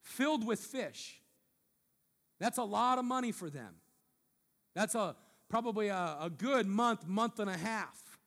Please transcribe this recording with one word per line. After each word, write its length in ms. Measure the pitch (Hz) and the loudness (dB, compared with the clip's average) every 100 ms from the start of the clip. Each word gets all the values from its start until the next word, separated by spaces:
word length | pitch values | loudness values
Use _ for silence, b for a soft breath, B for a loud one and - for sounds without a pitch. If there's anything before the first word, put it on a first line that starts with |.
filled 420 | - - 277 311 | -16 0 2 2
with 140 | 226 208 | 0 -2
fish. 600 | - 269 180 - - - _ _ _ _ _ _ _ _ _ _ _ _ | -4 -6 -6 -8 -14 -16 _ _ _ _ _ _ _ _ _ _ _ _
That's 200 | 208 247 | -2 0
a 60 | |
lot 340 | 226 208 247 254 | -2 2 4 4
of 60 | |
money 280 | 254 254 247 | 2 0 0
for 180 | - 170 | -2 -6
them. 260 | 143 113 82 _ _ _ _ _ _ _ _ _ | -8 -10 -14 _ _ _ _ _ _ _ _ _
That's 200 | - 214 | -2 0
a, 200 | 233 190 135 b b _ | 2 0 -2 b b _
probably 400 | 226 233 214 208 | 0 0 0 0
a, 280 | 190 175 147 | 2 0 -2
a 80 | 160 | -6
good 360 | 151 233 269 196 | -2 2 2 4
month, 400 | 202 240 226 160 | 4 4 2 0
month 320 | 196 233 - | 0 0 0
and 120 | 208 | -4
a 60 | 185 | -2
half 640 | 185 220 165 - - - | -4 -4 -6 -12 -20 -20